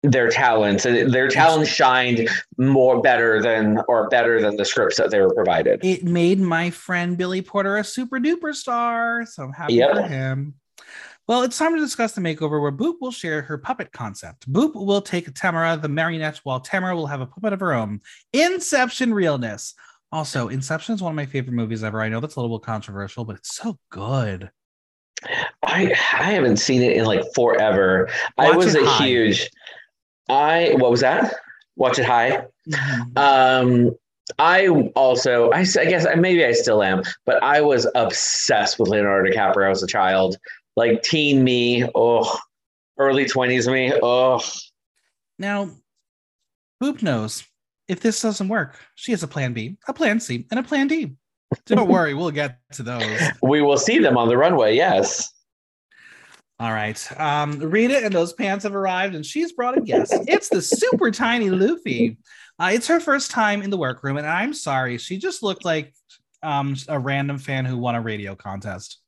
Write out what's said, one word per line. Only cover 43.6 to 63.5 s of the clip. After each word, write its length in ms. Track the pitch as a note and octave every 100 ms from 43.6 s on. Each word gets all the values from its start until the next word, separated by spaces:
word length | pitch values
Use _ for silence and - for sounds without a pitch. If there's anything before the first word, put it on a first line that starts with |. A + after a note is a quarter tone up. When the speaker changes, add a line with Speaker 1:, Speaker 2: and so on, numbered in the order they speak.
| A#2
Speaker 1:
me, 240 | C3 B2+ B2+
oh. 380 | A#2+ B2 C3 B2 - - - _ _ _ _ _ _ _
Speaker 2:
Now, 320 | G3 G3+ G3 D3 _ _ _ _ _ _ _ _ _ _
Boop 200 | C4+ D4
knows 420 | G3 A#2+ G#2+ - - _ _ _ _
if 120 | F3
this 220 | A3+ G#3+
doesn't 260 | A3+ G3 F#3+
work, 280 | A3 C#3 - -
she 180 | _ -
has 100 | G#3+
a 60 | D#3+
plan 240 | - B2+
B, 240 | A#2 A2+ G3 -
a 60 |
plan 260 | C4+ D4+ A3
C, 280 | - B2 -
and 80 | A3+
a 40 |
plan 260 | A#3+ D4 C#4
D. 240 | D#4+ G3+ C3 _ _ _ - -
Don't 220 | G#3 F#3+
Speaker 1:
<laughs> 0 |
Speaker 2:
worry, 260 | F#3 D#3+
we'll 160 | C#3+ F3
get 280 | D3+ D3 B2 _
to 100 | -
those. 380 | A#2 B2 A2+ A2 D#3 -
Speaker 1:
We 180 | B2+ D3+
will 160 | C#3+ C#3
see 220 | F3 C4
them 180 | C#3+ B2+
on 120 | A#2
the 80 | A#2+
runway, 360 | D#3+ E3 A2
yes. 560 | A#2 F3+ F#2+ G2 - - _ _ _ _ _ _ _ - - - - _ _
Speaker 2:
All 140 | A#2
right. 480 | A2 G#2+ A2 - -
Um, 380 | D#3 D3 D3 D3
Rita 440 | D#3 G3+ A#3+ C#4
and 100 | A3+
those 180 | F#3+ E3+
pants 300 | - G3+ G3
have 120 | G#3
arrived, 400 | G3 F#3+ F3+ G3
and 120 | E3+ D3+
she's 260 | D4 E4+
brought 240 | - B3 C4
a 40 |
guest. 320 | A3+ - - - -
It's 220 | G4 -
the 140 | F#3+
super 480 | - - A#4+ B4+ C4
tiny 400 | - A3+ A#3+ G3+
Luffy. 640 | F#3 G3+ E4+ - A#2+ A#2 A2+ _ - - _
Uh, 120 | F3
it's 140 | G#3 -
her 140 | E4
first 300 | E4 C#4 -
time 300 | - G#3+